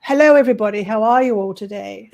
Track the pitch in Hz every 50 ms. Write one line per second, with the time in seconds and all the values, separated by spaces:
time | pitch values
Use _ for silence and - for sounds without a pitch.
0 | _ - 277 277 302 302 294 285 269 240 247 196 214 208 202 208 202 180 220 220
1 | 220 226 240 254 262 254 233 202 196 196 190 - 214 196 208 202 196 202 202 196
2 | 214 214